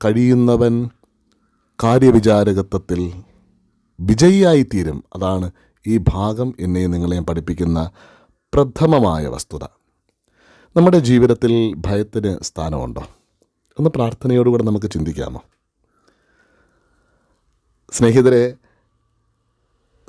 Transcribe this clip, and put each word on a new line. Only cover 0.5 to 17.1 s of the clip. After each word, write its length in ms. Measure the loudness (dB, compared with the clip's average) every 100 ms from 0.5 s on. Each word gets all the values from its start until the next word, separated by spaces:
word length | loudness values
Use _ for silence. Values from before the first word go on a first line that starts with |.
| 2 0 -2 -6 -12 _ _ _ _ _ _ _ -4
കാര്യവിചാരകത്വത്തിൽ 1400 | 0 4 6 6 4 2 2 -2 -4 -8 -6 -6 -6 -10 -20 _ _ _ _ _ _ -8
വിജയിയായിത്തീരും. 1040 | -2 4 4 6 4 4 2 -2 -6 -8 -14 -8
അതാണ് 340 | -4 -4 -6 -10 _ _ -4
ഈ 100 | -2
ഭാഗം 580 | 0 -2 -4 -4 -6 -6
എന്നെയും 300 | -4 -2 -2
നിങ്ങളെയും 360 | -2 -4 -4 -4
പഠിപ്പിക്കുന്ന 640 | -6 -8 -4 -2 -2 -6 -12 -20 _ _ _ _
പ്രഥമമായ 720 | -2 -2 0 0 2 2 -2 -6
വസ്തുത. 380 | -10 -14 -14 -16 _ _ _ _ _ _ _ _ _ _ 2
നമ്മുടെ 220 | 6 6
ജീവിതത്തിൽ 760 | 6 4 4 2 0 0 -2
ഭയത്തിന് 680 | -4 -4 -4 -4 -4 -4 -6
സ്ഥാനമുണ്ടോ? 640 | -10 -10 -8 -6 -8 -12 -16 _ _ _ _ _ _ -4
ഒന്ന് 120 | -4
പ്രാർത്ഥനയോടുകൂടെ 720 | -2 -4 -4 -2 0 2 0
നമുക്ക് 280 | 0 -4 -4
ചിന്തിക്കാമോ? 520 | -6 -6 -6 -10 -12 -18 _ _ _ _ _ _ _ _ _ _ _ _ _ _ _ _